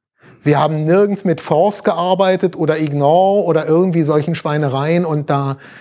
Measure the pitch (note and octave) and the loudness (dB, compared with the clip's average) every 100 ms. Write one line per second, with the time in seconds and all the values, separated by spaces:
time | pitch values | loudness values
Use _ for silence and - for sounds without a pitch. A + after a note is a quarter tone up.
0 | _ _ _ _ D3 D3 D3+ D#3 D#3 F3+ | _ _ _ _ 0 2 2 0 2 2
1 | G#3 G3 F#3 E3 - D#3 G3 G#3 - E3 | 2 0 -2 -4 0 2 2 0 -4 -2
2 | F3 F#3 F#3+ F#3 F#3 - D#3 D#3 D#3 C#3+ | 0 0 2 0 -2 -2 -2 -2 -2 0
3 | C#3+ E3+ F#3+ G3+ F3 D#3+ D3+ D#3+ F#3 E3+ | 2 4 2 2 0 -2 0 0 2 0
4 | D3 D3+ D3 E3 D#3+ D3+ C#3+ C3 D3 E3+ | 0 0 0 -4 -4 -2 -2 -2 0 0
5 | E3+ D3+ C#3+ C#3+ C#3 C3+ - - | 0 -4 -2 -2 -2 -6 -12 -20